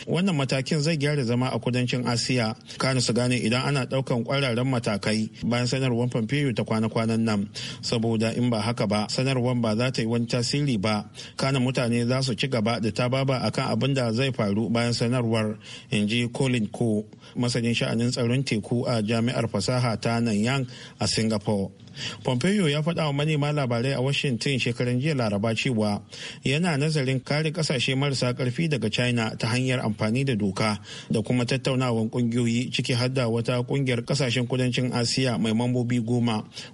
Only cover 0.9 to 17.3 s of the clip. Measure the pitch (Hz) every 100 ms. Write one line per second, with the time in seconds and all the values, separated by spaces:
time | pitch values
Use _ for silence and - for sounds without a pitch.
0.9 | 165 143 147 117 120 127 117 127 123 123
1.9 | 127 120 120 - 127 110 110 - - 131
2.9 | 131 120 113 123 123 107 123 139 143 123
3.9 | 135 127 123 117 139 135 113 131 123 113
4.9 | 101 - 107 110 - - 120 123 135 131
5.9 | 117 120 123 110 143 143 110 107 110 110
6.9 | 117 113 113 113 104 101 - - - -
7.9 | 120 113 113 110 110 123 113 107 120 110
8.9 | 104 107 - 131 131 120 123 113 107 123
9.9 | 131 113 117 117 127 117 143 147 113 107
10.9 | 107 104 - - - 135 139 123 131 120
11.9 | 120 120 131 131 107 143 131 107 117 110
12.9 | 101 123 131 135 127 110 - 135 113 131
13.9 | 135 120 113 135 123 107 101 110 117 117
14.9 | 113 117 127 117 113 107 104 - - -
15.9 | 113 104 120 120 117 135 123 104 - 120
16.9 | 107 104 - -